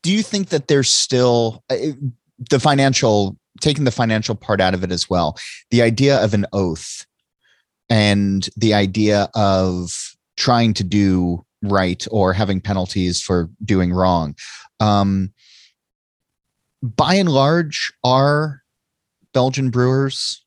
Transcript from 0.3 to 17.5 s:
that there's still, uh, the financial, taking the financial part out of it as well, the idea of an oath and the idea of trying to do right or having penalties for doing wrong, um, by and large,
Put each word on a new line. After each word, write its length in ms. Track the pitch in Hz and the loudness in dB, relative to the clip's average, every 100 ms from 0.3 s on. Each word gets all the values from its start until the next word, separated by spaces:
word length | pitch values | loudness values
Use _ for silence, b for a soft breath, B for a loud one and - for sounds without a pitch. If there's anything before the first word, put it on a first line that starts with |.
| 208 190 | -4 -2
that 200 | 156 - | -4 0
there's 200 | 143 127 | 0 2
still, 720 | - - 127 123 120 113 113 _ | 0 0 2 4 2 0 -4 _
uh, 80 | 123 143 131 139 117 _ _ 120 | -4 -4 -6 -10 -10 _ _ 0
the 80 | 139 | 2
financial, 760 | 151 139 135 127 120 104 98 - _ - | 4 2 2 2 2 2 0 -4 _ -4
taking 240 | 151 143 | -4 0
the 60 | 135 | -2
financial 440 | - 117 110 110 | 0 0 0 -2
part 260 | 107 - 101 | -8 -4 0
out 120 | 92 | 0
of 100 | 92 | 0
it 80 | 92 | -4
as 200 | 90 - | -6 -2
well, 260 | 90 78 - B B _ | 0 -2 -4 B B _
the 120 | 120 | 2
idea 400 | 117 113 139 135 | 2 2 2 2
of 80 | 104 | 2
an 140 | 104 98 | 0 -2
oath 500 | 98 92 78 - - - _ _ _ _ _ _ _ _ | -2 -4 -4 -10 -16 -18 _ _ _ _ _ _ _ _
and 580 | 113 104 101 101 98 95 - | 2 2 2 0 -2 -6 -2
the 160 | 110 | 0
idea 560 | 104 98 98 104 104 98 | 2 0 0 2 2 0
of 800 | 113 101 95 92 90 87 - - _ _ - | 0 0 2 0 -2 -8 -12 -14 _ _ -4
trying 340 | - 120 117 | 2 2 2
to 120 | 101 | 0
do 600 | 90 101 98 92 90 87 _ _ | -2 2 2 2 0 -4 _ _
right 440 | 104 98 92 90 - | -2 0 0 -4 -4
or 220 | 110 92 | 0 0
having 280 | 92 95 95 | 0 0 -2
penalties 600 | 101 95 90 101 90 87 | -2 -4 -4 -2 -2 -4
for 300 | - 90 82 - 110 | -2 -2 -2 -8 -2
doing 260 | 95 90 | 0 2
wrong, 420 | 90 92 87 78 71 B B B _ | 2 2 2 -2 -10 B B B _
um, 500 | 107 101 98 98 95 _ b b b b _ _ _ _ _ _ _ _ _ _ | 0 2 0 -2 -4 _ b b b b _ _ _ _ _ _ _ _ _ _
by 340 | 123 - 147 190 | -8 -2 2 2
and 120 | 180 | 4
large, 640 | 135 139 | 4 4